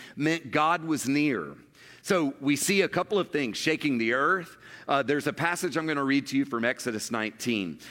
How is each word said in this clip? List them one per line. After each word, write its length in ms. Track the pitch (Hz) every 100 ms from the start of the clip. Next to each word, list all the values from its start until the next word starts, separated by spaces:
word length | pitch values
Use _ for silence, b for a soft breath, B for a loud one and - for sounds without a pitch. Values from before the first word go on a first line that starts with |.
| B B
meant 340 | 151 165 160
God 340 | 147 156 175
was 240 | 160 147 110
near. 460 | 143 147 113 76 71 - B B B
So 320 | - 190 147 -
we 160 | 135 143
see 260 | - 196
a 60 | 175
couple 300 | - 185 208
of 120 | 175
things, 260 | 147 131 95
shaking 400 | - 156 151 123
the 160 | 113
earth. 440 | 127 147 185 165 - B B B
Uh, 160 | 139
there's 240 | 123 143 143
a 40 |
passage 440 | - 165 175 180 147
I'm 100 | 160
gonna 180 | 147
read 220 | 139 139 135
to 100 | 135
you 80 |
from 200 | 139 117
Exodus 480 | 117 127 - 107 -
nineteen. 640 | 113 110 - 123 113 90 71 B